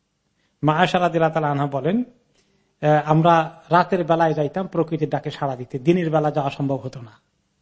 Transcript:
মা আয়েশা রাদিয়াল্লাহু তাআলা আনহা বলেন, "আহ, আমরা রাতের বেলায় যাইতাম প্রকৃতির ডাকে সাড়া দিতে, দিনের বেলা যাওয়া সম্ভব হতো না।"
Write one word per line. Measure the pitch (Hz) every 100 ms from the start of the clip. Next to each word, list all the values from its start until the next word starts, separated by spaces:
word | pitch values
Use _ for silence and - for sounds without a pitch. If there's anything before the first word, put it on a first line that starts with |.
| _ _ _ _ _ -
মা | 147
আয়েশা | 156 180 185
রাদিয়াল্লাহু | 175 165 160
তাআলা | 160 151
আনহা | 143 143
বলেন, | 139 139 220
"আহ, | 247 _ _ _ _ _ _ - 151 151 151
আমরা | 156 170 165 156 - -
রাতের | 170 180 190
বেলায় | 165 165 165
যাইতাম | 156 147 185 185
প্রকৃতির | 170 160 156 151
ডাকে | 143 151
সাড়া | - 139 127
দিতে, | 123 135
দিনের | 127 180 165
বেলা | 156 151
যাওয়া | 147 139
সম্ভব | - 139 135
হতো | 127 131
না।" | 117 _ _ _ _ _